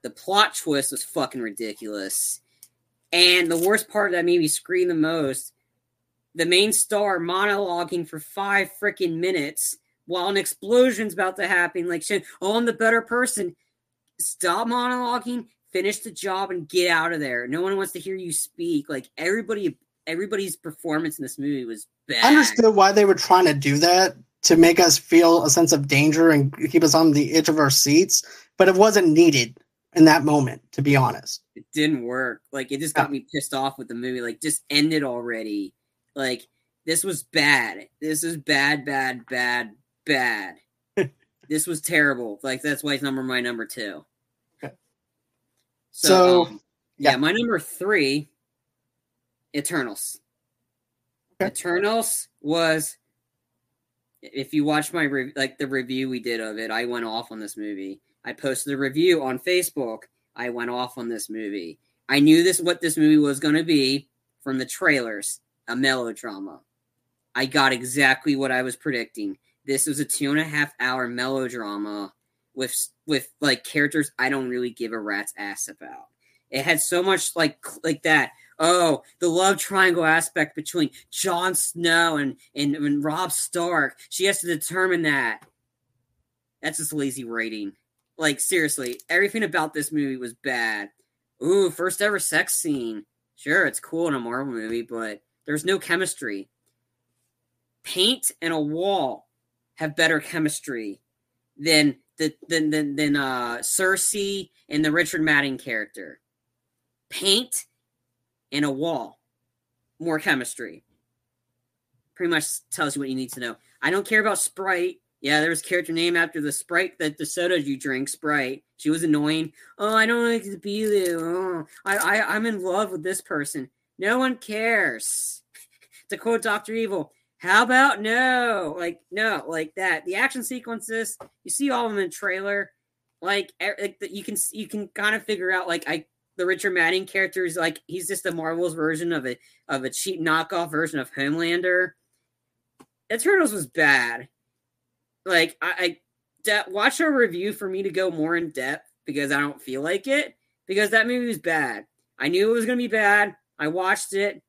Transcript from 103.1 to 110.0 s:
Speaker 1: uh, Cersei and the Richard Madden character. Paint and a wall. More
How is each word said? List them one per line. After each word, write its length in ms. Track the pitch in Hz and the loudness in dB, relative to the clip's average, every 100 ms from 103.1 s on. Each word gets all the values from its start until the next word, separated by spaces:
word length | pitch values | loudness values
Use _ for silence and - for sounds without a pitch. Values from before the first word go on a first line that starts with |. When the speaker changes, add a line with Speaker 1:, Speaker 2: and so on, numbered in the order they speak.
| 143 | 0
Speaker 1:
uh, 420 | 135 127 120 120 | 0 -4 -4 -6
Cersei 880 | - - 185 190 - 208 196 196 175 _ _ | -4 0 0 0 -2 -2 -4 -6 -10 _ _
and 160 | 147 | 0
the 80 | 156 | 2
Richard 300 | 160 165 170 | 2 0 0
Madden 380 | 156 147 139 127 | 2 2 0 -6
character. 600 | 139 110 104 - 87 67 _ _ _ _ _ _ _ _ _ | -8 -8 -8 -14 -18 -20 _ _ _ _ _ _ _ _ _
Paint 540 | - 196 202 254 - - _ _ _ _ _ _ _ _ | -4 2 2 2 -10 -10 _ _ _ _ _ _ _ _
and 140 | 143 147 | -2 -2
a 60 | |
wall. 480 | 135 165 147 113 _ _ _ _ _ _ _ _ | -2 -4 -4 -8 _ _ _ _ _ _ _ _
More 180 | _ | _